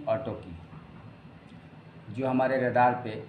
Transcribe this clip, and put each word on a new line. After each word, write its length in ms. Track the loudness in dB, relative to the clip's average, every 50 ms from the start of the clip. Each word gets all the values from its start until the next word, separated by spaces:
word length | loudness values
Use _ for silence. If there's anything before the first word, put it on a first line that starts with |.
| 0 0
ऑटो 240 | 0 0 0 -4 -6
की, 200 | -8 -10 -12 -14 -14 -16 -16 -18 -18 -18 -18 -18 -18 -18 -18 -20 -20 -20 -20 -20 -20 -20 -20 -20 -20 -20 -20 -20 -20 -20 -20 -20 -18 -16 -10 -6
जो 120 | -2 0 2
हमारे 280 | 2 4 4 4 4 2
रडार 400 | 2 4 6 6 6 6 6 2 -2
पे 60 | -6 -8 -8 -10